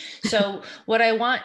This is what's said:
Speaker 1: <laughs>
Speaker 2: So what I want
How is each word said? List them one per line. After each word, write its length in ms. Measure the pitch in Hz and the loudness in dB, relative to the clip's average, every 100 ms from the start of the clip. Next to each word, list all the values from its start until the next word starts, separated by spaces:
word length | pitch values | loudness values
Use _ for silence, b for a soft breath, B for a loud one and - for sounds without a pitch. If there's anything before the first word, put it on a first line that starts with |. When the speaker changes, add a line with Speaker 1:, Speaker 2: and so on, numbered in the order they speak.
| B | B
Speaker 1:
<laughs> 180 | B 214 | B -2
Speaker 2:
So 380 | 214 202 196 B B - | 2 0 -2 B B -2
what 160 | 220 | 2
I 100 | 226 | 4
want 300 | 220 240 262 | 2 0 -2